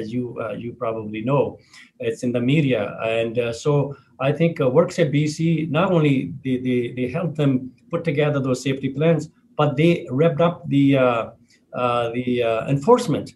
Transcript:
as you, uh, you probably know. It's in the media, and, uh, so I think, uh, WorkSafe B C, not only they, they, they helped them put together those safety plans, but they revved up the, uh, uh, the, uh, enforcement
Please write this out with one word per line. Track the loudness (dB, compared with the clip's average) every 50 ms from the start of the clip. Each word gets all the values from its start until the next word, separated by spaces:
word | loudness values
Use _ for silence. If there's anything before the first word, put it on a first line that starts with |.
as | -8 -6
you, | -6 -6 -6 -6 -8 -8
uh, | -8 -8
you | -8 -8 -10 -10 -8 -6 -6
probably | -6 -4 -6 -8 -8 -8 -6
know. | -2 0 2 2 0 0 -4 -12 -20 _ -20 -20 -20 _ _ -6
It's | -6 -6 -4 -2
in | -4 -2
the | -2 0
media, | 2 2 2 4 4 2 0 0 -2 -4 -6 -6
and, | -4 -2 0 0 -2 -2 -2 -2
uh, | -4 -4
so | -4 -4 -2 0 2 2 0 -2 -6 -14 -18 _ _ -4
I | -2 -2
think, | 0 2 0 0 0 0
uh, | 0 2 4
WorkSafe | 2 2 2 2 0 0 2
B | 2 0 0
C, | 0 -2 -2 0 0 0 0 -2 -2
not | 0 0 2 2
only | 2 4 4 4 2 0 -2 -4 -10 -8 -4
they, | -4 -4 -2
they, | -2 -2 -2 -2 -2 -4 -4
they | -4 -6 -4
helped | -4 -4 -4 -4 -2
them | 0 2 2 2 0 -2 -6 -16 _ _ -8
put | -6 -4 -2
together | -2 0 2 2 2 2 0
those | 0 -2 -2 -2
safety | -2 -4 -4 -2 -4 -6
plans, | -2 0 2 2 2 2 0 -6 _ _ _ _ -2
but | 0 0 0 2
they | 4 4 4 4 2 -2 -4
revved | 0 2 2 2 4 2
up | 0 0 0 -2 -6 0
the, | 2 4 4 4 4
uh, | 4 4 4 2 0 -4 -6 -10 _ _ _ _ _ _ -12
uh, | -6 -4 -2 0 0 0 -2 -2
the, | -4 -4 -2 -2 0 0
uh, | 0 0 0 -2 0 -2
enforcement | -2 0 6 6 6 6 4 0 -2 -2 -4 -8 -16